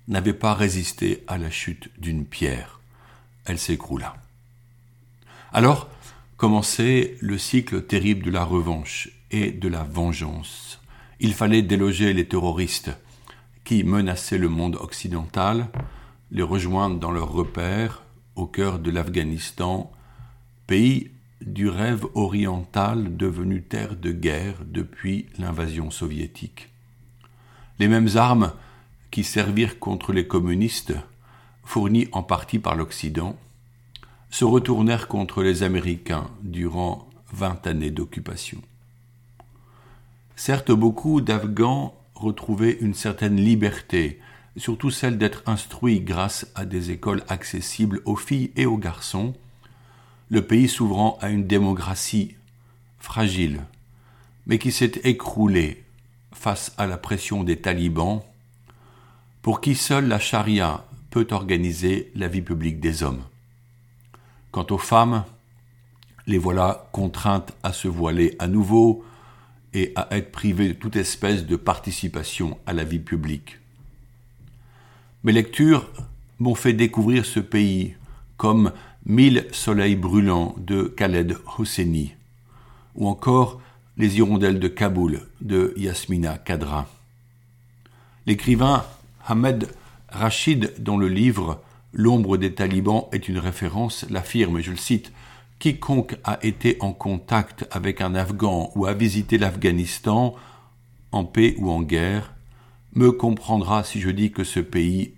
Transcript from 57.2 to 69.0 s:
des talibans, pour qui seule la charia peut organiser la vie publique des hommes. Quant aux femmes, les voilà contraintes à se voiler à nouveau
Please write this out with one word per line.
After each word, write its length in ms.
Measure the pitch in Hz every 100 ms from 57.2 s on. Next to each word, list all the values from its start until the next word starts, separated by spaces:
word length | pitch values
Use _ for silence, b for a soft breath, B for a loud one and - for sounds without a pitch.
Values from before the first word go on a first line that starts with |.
| - 101
des 140 | 87 82
talibans, 640 | 95 87 85 80 87 107 - _ _ _ b b b b b b b b
pour 180 | - 104
qui 160 | 147 131
seule 320 | - 143 135
la 120 | 107
charia 640 | - 113 104 104 85 78 - - -
peut 180 | 120 113
organiser 840 | 101 95 90 87 82 90 98 - 101
la 140 | 90
vie 120 | 92
publique 380 | 85 85 82 80
des 240 | 82 80
hommes. 200 | 76 65 - - _ _ _ _ _ _ _ b b b b
Quant 140 | - 87
aux 80 | 98
femmes, 480 | - 113 117 117 107 - _ _ _ _ _ _ - - -
les 100 | 95
voilà 500 | 90 92 92 98 -
contraintes 600 | - 95 - 107 98 - -
à 120 | 95
se 160 | 95 92
voiler 480 | 85 82 85 85 -
à 80 | 90
nouveau 560 | 104 98 113 113 110